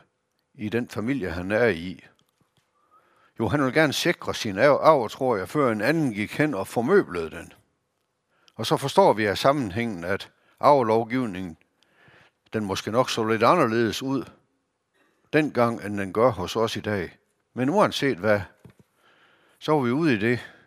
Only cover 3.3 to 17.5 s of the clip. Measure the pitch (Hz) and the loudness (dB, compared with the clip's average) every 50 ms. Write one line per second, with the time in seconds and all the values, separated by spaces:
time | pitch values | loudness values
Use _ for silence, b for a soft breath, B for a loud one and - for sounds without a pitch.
3.3 | b - 117 98 127 147 139 127 117 151 160 143 120 - - 165 175 - - 104 | b -4 -2 0 0 0 0 0 2 2 2 2 0 0 -2 -2 -2 -2 -4 -8
4.3 | 95 - - 110 95 95 123 147 135 - - 151 160 139 113 104 - - 139 127 | -6 -6 -6 -6 0 4 4 4 4 6 6 6 4 4 2 -2 -6 -4 -2 -2
5.3 | 117 98 92 - - 151 139 120 110 107 101 127 160 165 156 131 107 101 107 - | 0 -2 -2 -2 -2 0 0 2 0 2 0 0 2 2 0 -2 -2 -2 -4 -4
6.3 | - - 151 156 127 95 98 - - 123 113 139 196 202 143 - 85 87 82 78 | -2 -2 -2 0 -2 -4 -6 -6 -4 -4 0 2 2 2 2 2 -2 -6 -6 -6
7.3 | 80 82 80 - - _ _ _ _ _ _ _ _ _ _ _ _ _ _ b | -8 -12 -16 -16 -20 _ _ _ _ _ _ _ _ _ _ _ _ _ _ b
8.3 | b b b b b - 110 - 156 131 135 139 - - 196 165 117 104 107 104 | b b b b b -10 -2 0 0 0 0 2 4 6 6 6 6 4 2 0
9.3 | 95 - - 139 143 151 127 98 85 117 120 117 101 85 85 90 98 95 - b | 0 2 2 2 2 2 -2 -4 -4 -4 -6 -6 -6 -8 -6 -6 -6 -6 -6 b
10.3 | b b b b b b - 131 147 139 120 110 110 113 117 110 120 131 127 110 | b b b b b b 2 4 4 4 4 2 2 0 0 -2 -4 -4 -4 -4
11.3 | 87 90 95 87 80 - _ _ b b b b b b b b b b b b | -6 -8 -8 -10 -10 -14 _ _ b b b b b b b b b b b b
12.3 | b b b _ - 110 107 98 95 - - 110 104 123 127 - - - 113 110 | b b b _ -6 -4 -4 -4 -4 -6 -4 -2 0 0 0 0 -2 -2 -2 0
13.3 | 113 107 117 123 165 180 147 113 110 117 120 107 - - 131 135 135 127 - - | 0 2 4 4 4 4 2 2 2 0 0 0 -2 -4 -6 -6 -6 -6 -8 -10
14.3 | - _ _ _ _ _ _ _ _ _ _ _ _ _ _ _ _ _ _ _ | -16 _ _ _ _ _ _ _ _ _ _ _ _ _ _ _ _ _ _ _
15.3 | - 151 156 135 - 117 120 117 117 - - 101 104 101 98 95 85 104 117 127 | 0 2 2 2 2 2 2 2 0 -2 -6 -8 -6 -6 -6 -4 0 2 2 2
16.3 | 110 87 90 85 - 113 113 110 - 110 - 107 107 98 82 76 - _ _ _ | 2 0 -4 -6 -2 -2 -2 -2 -2 -4 -4 -4 -4 -4 -4 -6 -10 _ _ _
17.3 | _ _ _ _ | _ _ _ _